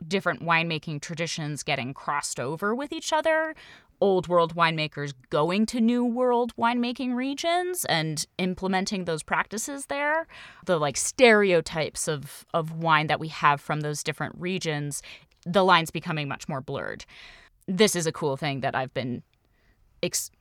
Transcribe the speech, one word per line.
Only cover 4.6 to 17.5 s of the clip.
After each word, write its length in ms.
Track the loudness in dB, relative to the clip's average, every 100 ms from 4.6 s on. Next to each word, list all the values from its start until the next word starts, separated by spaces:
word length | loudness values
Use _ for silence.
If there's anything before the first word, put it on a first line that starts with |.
| 0 0 -4 -4 -8 -8 _
going 360 | 2 2 2 2
to 120 | 2
new 240 | 2 4
world 500 | 2 2 2 2 0 0
winemaking 560 | 0 0 -2 -4 -4 -2
regions 720 | -4 -2 0 0 0 -2 0
and 400 | 0 0 -4 -6 -4
implementing 680 | -4 -2 -2 -2 -2 -4 -4
those 160 | -4
practices 640 | -2 -2 -2 -6 -8 -8 -6
there. 400 | -4 0 0 -2 -12 -20 -8 -2
The, 140 | 2
like, 180 | 2 0
stereotypes 1080 | -4 6 8 8 6 4 2 -2 -4 -4 -4
of, 380 | -4 -8 -16 -6
of 180 | -4 -4
wine 360 | -2 4 4 4
that 120 | 0
we 80 | -4
have 340 | 2 4 4
from 200 | 0 -4
those 200 | -4 -4
different 320 | -6 -6 -8 -6
regions, 640 | -6 -4 -4 -4 -4 -8 -12 -20 _ _ 0
the 180 | 4
lines 280 | 6 6 4
becoming 360 | -4 -4 -4 -4
much 220 | -6 -6
more 120 | -6
blurred. 440 | -6 -6 -6 -10 -14 -20 -20 -20 -20